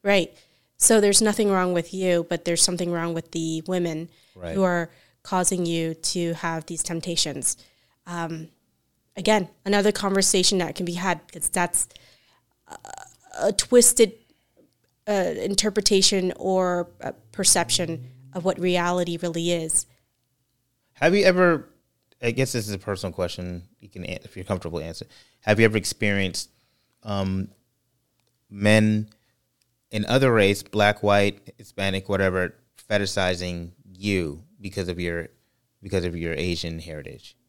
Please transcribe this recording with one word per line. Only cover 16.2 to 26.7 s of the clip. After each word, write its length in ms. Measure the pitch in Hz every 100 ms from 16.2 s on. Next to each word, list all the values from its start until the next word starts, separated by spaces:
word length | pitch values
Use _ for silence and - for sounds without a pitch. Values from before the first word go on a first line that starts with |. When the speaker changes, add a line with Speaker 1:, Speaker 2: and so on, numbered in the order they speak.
| 185 -
Speaker 1:
or, 540 | 190 185 180 175 175 -
uh, 100 | - - _
perception 800 | - 185 180 170 - 165 165 - - -
of 100 | 185
what 160 | 180 180
reality 580 | 180 175 175 180 175 170
really 300 | 175 165 170
is. 340 | 170 160 - - _ _ _ _ _ _ _ _ _ _
Speaker 2:
Have 220 | _ 156 196
you 80 |
ever, 460 | 190 180 180 160 - _ _ _ _ _
I 100 | 120
guess 200 | 120 131
this 160 | 123 104
is 60 |
a 40 | 98
personal 340 | - 95 95
question, 500 | 87 87 - 90 87 87 _
you 80 | 101
can, 140 | 92 -
an-, 140 | 92
if 120 | - 92
you're 100 | 87
comfortable, 340 | 92 85 82
answer. 240 | 80 82 - - _ _
Have 180 | - 107
you 60 | 110
ever 120 | 110
experienced, 720 | - - 104 98 95 - - _ _